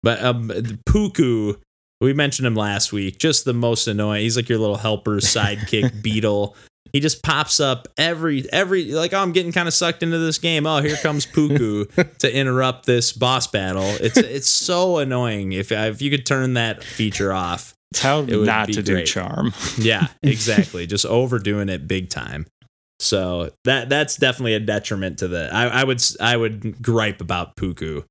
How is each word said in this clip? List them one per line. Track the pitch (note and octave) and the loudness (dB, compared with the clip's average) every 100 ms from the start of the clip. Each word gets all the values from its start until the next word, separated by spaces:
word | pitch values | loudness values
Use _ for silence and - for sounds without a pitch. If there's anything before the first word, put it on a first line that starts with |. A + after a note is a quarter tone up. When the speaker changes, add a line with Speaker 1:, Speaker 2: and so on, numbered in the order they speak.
Speaker 1:
But, | A#2 A#2 | 0 0
um, | B2 A#2+ A2+ | 0 0 -2
the | F#2+ A2+ G#2 - | -4 -6 -4 2
Puku, | G#3+ G#3 F#3+ C3+ A#2 G#2 G2+ _ _ _ _ | 2 2 2 2 2 0 -4 _ _ _ _
we | C3 | 0
mentioned | C#3 C#3+ - B2+ | 2 0 0 0
him | A2 | 0
last | G#2 G2 - | 0 0 -2
week, | G#2 F#2+ - | -2 -4 -2
just | E3 C#3+ | 2 2
the | - | 0
most | A#2+ A#2+ A2+ - | 0 0 0 0
annoying. | G#2 G#2 G#2 | 0 0 0
He's | A2 A#2+ | 0 0
like | A#2 | 0
your | A2+ | 0
little | G#2+ G2+ | 0 0
helper, | A2 G#2+ - G#2 | -2 -2 0 0
Speaker 2:
<laughs> | |
Speaker 1:
sidekick, | - A2+ G#2 G#2 A2 A2 A#2+ G#2+ | 2 2 0 -2 -2 0 0 0
beetle. | A2 G#2+ G#2+ G2+ G2+ - - _ - | -2 0 2 0 -2 -6 -20 _ -4
He | C#3 | -2
just | D3+ - | 0 -2
pops | - D3 D3+ - | 0 0 0 2
up | C#3 B2 - - | 2 -2 -6 -2
every, | E3 E3 E3 C#3 - | -2 0 -2 -2 0
every, | E3 F#3+ F#3+ D3+ | 0 2 0 0
like, | D#3 E3+ | -2 0
"Oh, | G3 | 0
I'm | F#3+ | 2
getting | E3+ F3 | 0 0
kinda | F3+ E3+ | 0 0
sucked | - E3+ E3 | 2 0 0
into | E3+ E3 | -2 0
this | E3 D3+ | 0 0
game. | E3+ D#3+ | 0 0
Oh, | D3+ D3+ | 2 2
here | D3 D3 | 0 0
comes | E3 D3 - | -2 -2 0
Puku | - D3+ C#3+ A#2 G#2 G2+ - D#3+ - | 2 4 4 2 0 0 0 0 2
Speaker 2:
<laughs> | |
Speaker 1:
to | C#3 B2+ | 0 2
interrupt | C3+ B2+ C3 B2+ - | 2 2 0 0 0
this | A#2+ A#2 | 2 2
boss | - B2 C3 - | 2 2 2 0
battle." | G#2 F#2+ F#2 F#2+ G#2 | -2 -2 -2 -2 0
It's, | A2+ B3 | 2 4
it's | C#3 C3+ - | 2 0 0
so | - - F3 F#3 E3+ | 0 2 2 2 2
annoying. | C3+ B2 A#2+ G#2+ F#2+ | 2 0 0 -2 -2
If, | F#2+ G2 | -4 -2
if | G#2+ A2 A2 | 0 0 -2
you | C#3 | -2
could | C#3+ | -2
turn | B2+ C3+ C3 | 0 0 0
that | B2 A2+ G#2+ | 0 -2 -4
feature | - - G#2+ G2+ G2+ | -10 -2 -2 0 -2
off, | F#2+ F2 F2 - - _ | 0 -2 -4 -8 -16 _
Speaker 3:
It's | - | 0
how | C3+ D3 | 2 2
Speaker 1:
it | C3+ G#2+ | 2 2
would | G#2+ | 4
Speaker 3:
not | A2 G#2 | 2 0
Speaker 1:
be | |
Speaker 3:
to | G#2+ | -2
do | G2 | 0
Speaker 1:
great. | F#2+ D#2+ | 0 0
Speaker 3:
charm. | - F2+ - C3 - - | -4 -4 -2 -2 -2 -6
<laughs> | - | 0
Speaker 1:
Yeah, | A2 G#2+ E2 - | 2 2 -2 0
exactly. | C#3+ A#2+ G#2+ G#2 F#2+ F2+ F2 | 0 2 2 2 2 -4 -4
Just | G2+ - | -2 2
overdoing | A#2 B2+ A#2+ G2+ G#2 G2 | 2 2 -2 0 -2 -2
it | F2+ D#2 | -4 -4
big | F#2+ F2+ | -4 -4
time. | - A1 C#2 D#2 _ _ _ _ _ | -8 -8 -10 -10 _ _ _ _ _
So | - G2+ F2+ F2 E2 _ | 0 0 0 -4 -6 _
that, | - C3+ A#2+ | 0 0 2
that's | C#3+ D3+ - | 0 0 2
definitely | C3+ A#2+ B2 | 2 2 0
a | G#2+ | 0
detriment | G#2+ G#2 - G2+ F#2+ D#2 | 0 -2 -2 -4 -4 -4
to | F#2 | -4
the, | F2 D2+ | -4 -2
I, | F#2 B2 B2 | 0 0 2
I | |
would | C3+ B2+ | 0 2
s-, | - - | 0 0
I | A2+ A#2+ | 0 2
would | A2+ G#2+ A2 A2+ | 0 -4 -8 -4
gripe | A#2+ A2+ G#2+ F#2 | 0 2 2 -2
about | F2 F#2 E2 - | -4 -4 -4 -6
Puku. | F#2+ E2 D#2+ D2+ - | -6 -6 -8 -8 -12